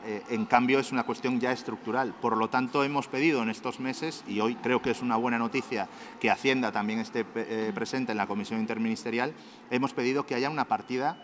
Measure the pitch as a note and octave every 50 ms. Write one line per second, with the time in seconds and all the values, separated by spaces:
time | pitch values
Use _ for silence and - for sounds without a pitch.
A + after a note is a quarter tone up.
0 | G#2+ A2 G#2+ G2+ - - A#2+ A2 A2 - - B2 B2 B2 C3+ C3+ C3 - C3+ B2+
1 | - - A2+ - - B2+ B2+ A#2+ A#2+ B2+ B2+ A#2+ - - A2+ G#2+ - A2+ A2 B2+
2 | C3 A2+ - - - A#2 A2+ A2 A2 A2 - B2+ C3 A#2+ B2+ D3 C#3 C#3 D3 C#3+
3 | B2+ - - C3 D3 E3 D3+ B2+ A2+ A2 A2 - - B2+ A#2 - C3 C3 B2+ -
4 | D#3 D#3+ D3+ - - - G2+ G#2 G#2+ A2+ A#2+ - - A#2 B2+ A#2+ - C3 A2+ -
5 | B2+ B2 A#2 A2+ A#2+ B2 A#2+ A#2 A#2 A2+ - C3+ A#2+ - B2+ G#2 F#2+ - - -
6 | - - - - - A2+ G2 - - C3+ C3 C3 B2+ B2+ G#2 A2 G#2 G#2+ A2 A2+
7 | A2 - - A#2+ A2 - - A#2 A2 - A2+ A2 A2 A2 G2+ G2 A2+ - - C3
8 | C3 A#2 A2 G#2+ G2 F#2+ G2+ G#2 G2+ - A2+ A2 A2 A2 A2+ A2 A2+ A2+ A2+ -
9 | - A#2+ A2 A#2+ B2 D3 D#3 - - - - - - - B2 B2+ C3+ C3 - -
10 | B2 B2+ C3+ C#3+ C#3 - C3+ A#2+ C3 C#3+ D#3 D3 A#2+ - A#2 G#2 - - B2 B2+
11 | C3 D3+ F#3 -